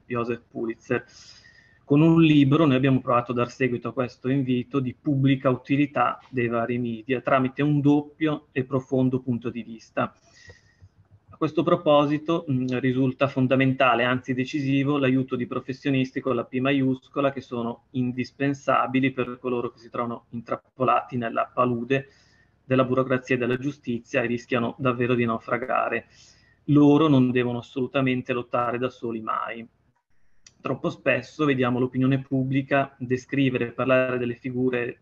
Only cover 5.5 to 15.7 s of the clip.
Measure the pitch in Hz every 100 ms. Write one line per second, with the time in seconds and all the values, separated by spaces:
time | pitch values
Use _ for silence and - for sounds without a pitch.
5.5 | 123 - 139 143 127 123 - - 127 117
6.5 | 117 117 123 120 113 107 123 143 135 127
7.5 | 135 147 147 139 147 147 - 156 151 _
8.5 | 139 127 131 - 131 131 127 131 117 120
9.5 | 117 107 113 - - 123 _ _ _ -
10.5 | - _ _ - _ _ _ _ - 156
11.5 | - 160 170 165 147 147 151 151 165 156
12.5 | 127 127 123 131 127 135 - 135 135 127
13.5 | 131 135 131 131 117 123 127 - 131 127
14.5 | 151 135 139 139 147 127 131 127 123 120
15.5 | 131 131